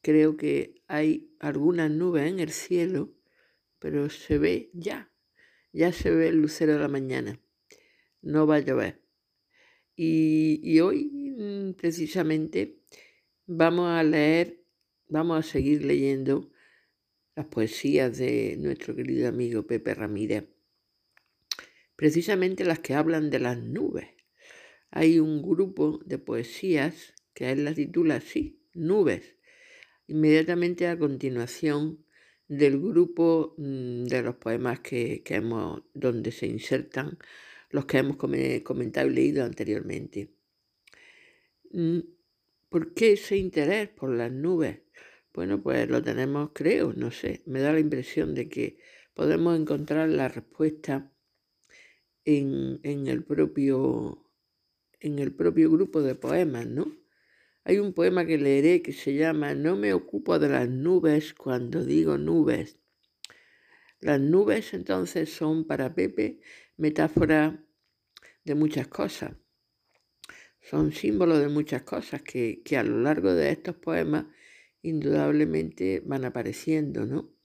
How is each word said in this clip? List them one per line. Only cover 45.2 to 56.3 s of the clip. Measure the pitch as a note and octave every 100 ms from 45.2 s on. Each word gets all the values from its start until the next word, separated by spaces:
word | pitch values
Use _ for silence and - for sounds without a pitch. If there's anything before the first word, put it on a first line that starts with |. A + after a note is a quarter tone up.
| _
Bueno, | - F2+ G2+
pues | G2 C3 A#2
lo | B2
tenemos, | B2 A#2 C3 C#3+ D3+
creo, | - D3+ A3+ -
no | - A#2+
sé, | - - - -
me | C3
da | C#3
la | D#3
impresión | D#3 C#3+ B2 - D#3
de | C#3 A#2+
que | - A2+ - - - _
podemos | - D3+ E3 E3+ E3
encontrar | D#3 C#3+ D3+ D3+ D#3+
la | D#3 C3
respuesta | C3 - _ D#3 D#3 - C3+ C#3 _ _ _ _ _ _ - - _ _ _
en, | - D3 C#3 C3+ C3 C3
en | C#3 C#3+ C3+
el | B2+
propio, | - D3 D3+ - C#3 C3+ C3+ A#2+ - - _ _ _ _ _ _ _ _
en | - C#3+
el | C#3
propio | C#3 E3+ - D#3+
grupo | D#3+ F#3+ E3
de | C#3 B2+
poemas, | B2+